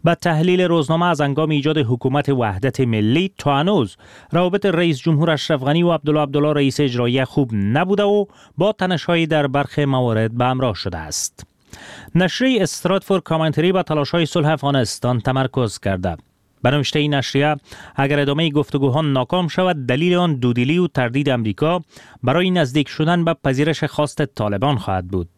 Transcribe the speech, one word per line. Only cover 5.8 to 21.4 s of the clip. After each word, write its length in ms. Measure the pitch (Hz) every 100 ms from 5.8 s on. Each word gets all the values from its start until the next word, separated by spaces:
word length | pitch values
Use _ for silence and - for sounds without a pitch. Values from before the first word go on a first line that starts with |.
و 80 | 175
عبدالله 300 | 160 143 151
عبدالله، 320 | 147 143 147
رئیس 260 | 147 139 123
اجراییه، 460 | 143 120 120 127 131
خوب 240 | - 131
نبوده 500 | 110 98 131 180 208
و 220 | 202 208 202 - - -
با 140 | 190
تنش‌هایی 560 | 214 185 175 - 170 160
در 200 | 156 143
برخی 380 | 135 143 - 143
موارد 520 | 131 123 110 110 117
به 80 | 123
همراه 280 | 131 127
شده 240 | 101 98 85
است. 460 | 78 - - - - _ _ - - - - 170
نشریه 480 | 185 - 262 240
استراتفورد 600 | 185 - 170 190 - 196
کامنتری 480 | - 160 160 147 175
به 120 | 190
تلاش‌های 420 | 170 151 135 170 160
صلح 220 | 180 147
افغانستان 720 | 156 139 139 117 - 123 123
تمرکز 600 | 120 131 131 - 117 -
کرده. 380 | 98 95 90 80 _ _ _ _
به 80 | 123
نوشته 280 | 147 131 156
این 140 | 147
نشریه، 420 | 143 127 139 147 147 _ - - -
اگر 240 | 135 147
ادامه 300 | 143 143 165
گفتگوها 520 | 143 143 143 135 131
ناکام 460 | 156 135 123 180 170
شود، 380 | - 185 165 123
دلیل 300 | 127 175 180
آن 200 | 175 139
دودلی 420 | 123 120 123 170
و 100 | 180
تردید 420 | - 123 127 143
امریکا 520 | 123